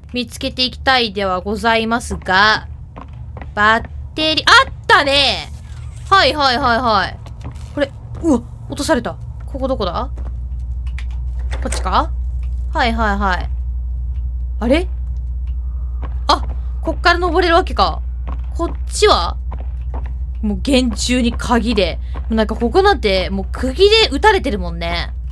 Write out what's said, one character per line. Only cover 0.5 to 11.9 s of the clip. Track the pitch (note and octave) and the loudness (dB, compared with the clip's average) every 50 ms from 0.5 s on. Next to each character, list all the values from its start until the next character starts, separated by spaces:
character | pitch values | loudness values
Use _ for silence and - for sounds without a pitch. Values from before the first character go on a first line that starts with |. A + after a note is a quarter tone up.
て | - - B3+ | -2 -2 -2
い | B3 | -2
き | - - | -2 -2
た | - C4+ C4 | 2 2 4
い | B3+ A#3+ A3 F#3 | 4 2 0 -2
で | G3+ G3 | -2 -2
は | F#3+ F#3 F#3 | 0 -2 -2
ご | F3+ G3+ A3 | -2 -4 -4
ざ | G#3 G3+ A#3 A3+ | 0 2 2 2
い | A3+ A3+ | 2 2
ま | A3 A#3 A#3 | 0 -2 -2
す | A3+ - - | -2 -4 -6
が。 | - - - F#3 F#3+ G#3 G#3+ G#3+ - - - - - - - - - - - - - - - - - - - - | -4 0 2 4 6 6 6 4 2 -2 -8 -12 -14 -14 -16 -16 -16 -16 -14 -14 -14 -14 -14 -12 -12 -12 -6 0
バ | G#3 G#3 G#3+ A3 A#3 | 2 4 4 4 4
ッ | - - - - - - - | 0 -4 -8 -10 -12 -8 -4
テ | - D#4 D#4 D#4 | -2 0 0 0
リ | D4+ - | 2 4
ー、 | - | 6
あ | F#4+ A#4+ C5+ - | 8 8 6 4
っ | - - - | 0 -4 2
た | - A4+ F#4 C#4+ | 4 6 6 6
ね！ | C#4 C#4 C#4+ C#4 B3 G3+ E3 D3 - - - - - - - - - - - - - | 4 4 4 4 4 2 -2 -4 -8 -12 -12 -14 -14 -14 -12 -12 -12 -12 -12 0 2
は | G4 G4 F4 | 4 6 6
い | C4+ C#4+ | 4 4
は | D4+ C#4 C4 A#3+ | 4 4 4 4
い | |
は | C4+ C#4+ B3 A#3 | 4 4 2 2
い | A3+ | 4
は | C4 A#3 G#3+ G3 F3+ | 4 4 4 2 2
い。 | - - - - - - - - - - - - - - | 0 -4 -8 -12 -12 -12 -10 -10 -10 -10 -10 -12 -8 -4
こ | C#4+ | -2
れ、 | D4 - - - - - - - - | -2 -2 -4 -8 -14 -12 -10 -2 2
う | E4+ C#4 | 2 2
わ、 | - - - - - - - | 2 2 -4 -12 -12 -10 -8
落 | C#4 | -6
と | A#3 C#4+ | -4 0
さ | - D#4+ | 2 2
れ | B3 | 2
た。 | A#3 F#3 D#3+ - - - - - - | 0 -2 -6 -8 -10 -10 -10 -10 -10
こ | - - C4 | -8 -6 -4
こ | C4 | -2
ど | B3+ C4 | -2 -2
こ | A3+ G#3 | 0 -2
だ？ | F3 E3 G3 A#3+ - - - - - - - - - - - - - - - - - - - - - - - - - - - - - - - | -2 -2 -2 -4 -4 -6 -6 -6 -6 -6 -6 -6 -6 -6 -6 -6 -6 -6 -4 -4 -4 -4 -4 -6 -6 -4 -4 -4 -4 -4 -2 -2 -2 -2 -2
こ | - A#3+ | -2 -2
っ | |
ち | - - | -2 -2
か？ | - F#3+ | -2 0